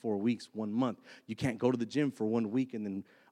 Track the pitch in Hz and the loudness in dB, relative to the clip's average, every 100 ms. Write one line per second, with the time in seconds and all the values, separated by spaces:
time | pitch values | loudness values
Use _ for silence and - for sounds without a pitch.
0 | 117 101 110 110 - 107 107 110 127 - | -2 0 2 0 -4 -6 -2 0 0 -2
1 | - - - 110 131 117 123 123 110 139 | -10 -16 -10 -4 -4 2 2 2 0 0
2 | 147 - 107 117 107 120 127 113 104 98 | 0 0 2 2 2 0 0 -2 -4 -4
3 | - - _ | -8 -14 _